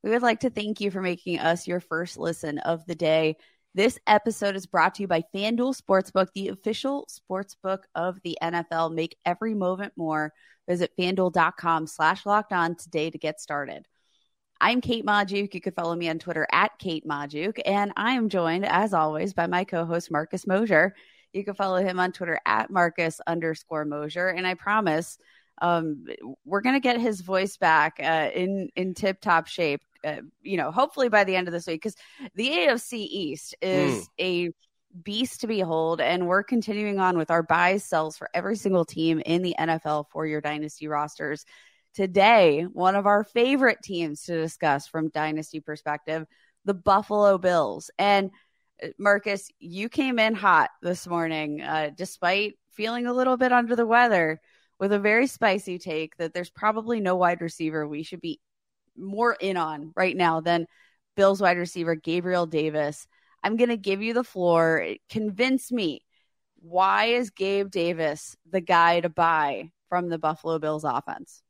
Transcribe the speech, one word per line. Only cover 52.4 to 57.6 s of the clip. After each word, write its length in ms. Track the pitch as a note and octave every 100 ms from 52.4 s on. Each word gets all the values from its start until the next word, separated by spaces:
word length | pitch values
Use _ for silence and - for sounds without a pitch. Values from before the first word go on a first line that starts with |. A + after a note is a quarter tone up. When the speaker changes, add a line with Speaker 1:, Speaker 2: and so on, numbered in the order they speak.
| G#3 - _
Speaker 1:
feeling 380 | - G#3+ A#3+ A#3+
a 60 |
little 220 | B3 B3+ B3+
bit 160 | B3+
under 240 | B3 A#3 A#3+
the 120 | A3+
weather, 520 | A#3 A#3+ F#3+ D#3+ D#3+ _ _ _ _
with 140 | G3
a 60 | G#3
very 260 | G3+ A3 C4
spicy 540 | - A3+ G3 F#3+ F3+
take 380 | F#3 D#3 D#3+ -
that 180 | E3 F3
there's 160 | F3+
probably 480 | - G#3+ A3 A3+ A#3
no 160 | F#3+ F#3
wide 260 | F3+ F3
receiver 460 | E3 -